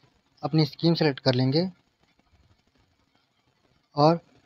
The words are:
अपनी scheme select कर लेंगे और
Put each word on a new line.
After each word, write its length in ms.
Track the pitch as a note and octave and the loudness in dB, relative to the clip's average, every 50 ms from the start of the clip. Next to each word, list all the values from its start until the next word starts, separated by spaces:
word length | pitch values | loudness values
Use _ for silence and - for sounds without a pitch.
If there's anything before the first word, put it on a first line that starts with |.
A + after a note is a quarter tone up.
| _ _ _ _ _ _ _ _ | _ _ _ _ _ _ _ _
अपनी 220 | - C#3+ - D#3 D#3 | -10 -2 0 0 0
scheme 280 | C#3 - - - E3 E3+ | 0 -4 -4 -2 -2 0
select 260 | - E3+ D3 C3+ - | 2 0 -2 -2 -2
कर 140 | _ C3+ B2 | _ -2 0
लेंगे 360 | B2 C3 C3 C3+ D#3+ F3+ F#3+ F3+ _ _ _ _ _ _ _ _ _ _ _ _ _ _ _ _ _ _ _ _ _ _ _ _ _ _ _ _ _ _ _ _ _ _ _ _ _ _ _ _ _ _ _ _ | 0 -2 0 0 -2 -4 -4 -8 _ _ _ _ _ _ _ _ _ _ _ _ _ _ _ _ _ _ _ _ _ _ _ _ _ _ _ _ _ _ _ _ _ _ _ _ _ _ _ _ _ _ _ _
और 240 | D3+ D3 D#3 E3+ E3 _ _ _ _ _ | 2 2 2 2 0 _ _ _ _ _